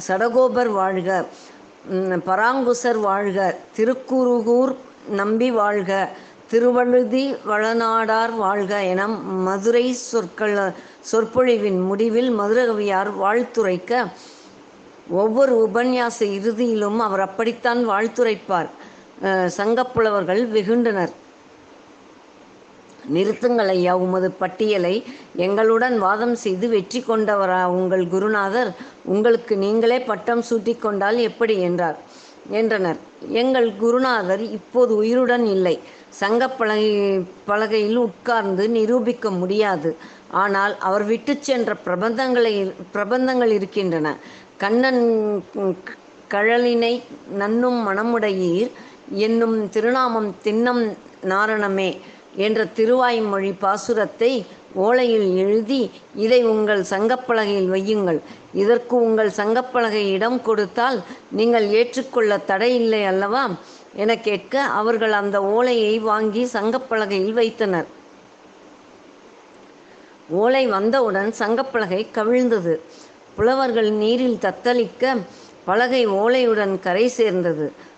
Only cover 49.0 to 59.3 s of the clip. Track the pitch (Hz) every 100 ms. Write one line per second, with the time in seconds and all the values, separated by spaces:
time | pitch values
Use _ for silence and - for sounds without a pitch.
49 | - 202 214 233 233 220 202 214 226 262
50 | 254 226 208 180 220 220 247 247 220 -
51 | - - 185 190 214 214 202 190 190 -
52 | - - - - 208 220 214 - 220 254
53 | 247 233 214 196 196 190 196 208 226 220
54 | 190 - 233 254 180 - - 190 202 254
55 | 247 220 196 180 196 220 214 269 190 -
56 | - - 220 247 233 214 214 208 185 196
57 | 220 254 254 226 208 202 185 190 196 214
58 | 185 156 - - - 180 202 240 240 247
59 | 226 220 214